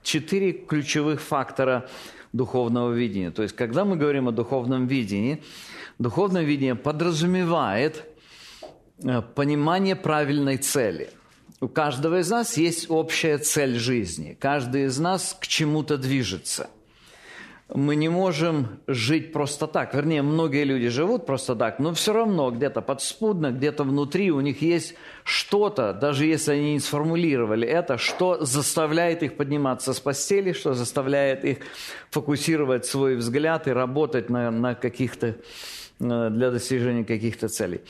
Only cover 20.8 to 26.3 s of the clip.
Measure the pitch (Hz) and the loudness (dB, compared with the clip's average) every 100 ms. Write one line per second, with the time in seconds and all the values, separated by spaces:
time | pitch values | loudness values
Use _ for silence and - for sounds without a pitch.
20.8 | 120 120 175 - 165 135 - 113 117 107 | 0 0 0 0 0 -2 -2 0 0 0
21.8 | 151 160 214 214 226 180 131 117 139 120 | -2 0 0 2 2 2 0 0 -2 -2
22.8 | 117 135 - - 220 190 147 127 147 147 | -4 -4 -4 -2 0 0 0 0 0 0
23.8 | 139 143 143 180 196 143 143 131 165 170 | 0 0 0 0 2 2 0 0 2 2
24.8 | 160 - - - - - - 202 208 - | -2 -12 -20 -10 -4 -2 2 2 4 2
25.8 | 107 95 143 139 156 | 0 0 0 2 2